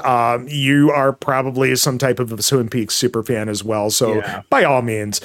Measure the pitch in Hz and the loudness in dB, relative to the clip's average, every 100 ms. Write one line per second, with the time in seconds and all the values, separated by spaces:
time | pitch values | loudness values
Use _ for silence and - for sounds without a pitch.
0 | 131 123 117 120 127 147 135 143 147 143 | 2 2 2 0 -4 -2 2 4 4 4
1 | 135 127 - 131 135 127 131 131 147 127 | 0 0 -2 -2 -2 0 2 2 0 0
2 | 135 123 120 110 - 135 113 120 104 - | 0 0 -4 -4 0 0 0 -2 -2 -2
3 | 123 113 107 113 107 104 107 107 104 - | -2 -2 -2 -4 -4 -4 -2 -2 0 0
4 | 117 107 101 92 - 277 160 131 120 110 | 0 0 -2 -8 -2 2 4 2 0 -4
5 | 104 104 | -4 -6